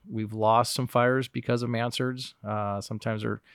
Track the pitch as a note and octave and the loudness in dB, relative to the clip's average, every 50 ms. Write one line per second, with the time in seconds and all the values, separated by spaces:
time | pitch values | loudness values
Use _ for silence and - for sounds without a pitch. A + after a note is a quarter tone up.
0 | _ G#3 - A2 A2 G#2+ G#2+ A2 A2 A2 A2+ A#2+ A#2+ - - - B2+ - - B2 | _ -10 -6 -6 -6 -6 -2 2 4 6 6 6 6 4 0 -2 -4 0 2 4
1 | A#2+ B2 B2+ C3+ B2+ - - A#2+ - - B2 A#2 A#2+ A#2+ A#2+ A2+ A#2 B2 - - | 4 4 4 2 0 -2 -6 -6 -2 -2 -2 0 0 -2 -2 -2 -2 -2 -2 -2
2 | B2+ B2+ B2+ B2+ B2 - - _ - G#2+ G#2+ G#2+ G#2 G2+ G2+ G2+ - - A2+ G#2+ | -2 -4 -4 -6 -10 -14 -14 _ -6 -4 -4 -2 -2 -2 -4 -4 -6 -6 -8 -6
3 | - A2+ A2 G#2+ A2 A2 G#2 - - _ | -4 -4 -4 -2 -2 -4 -4 -4 -8 _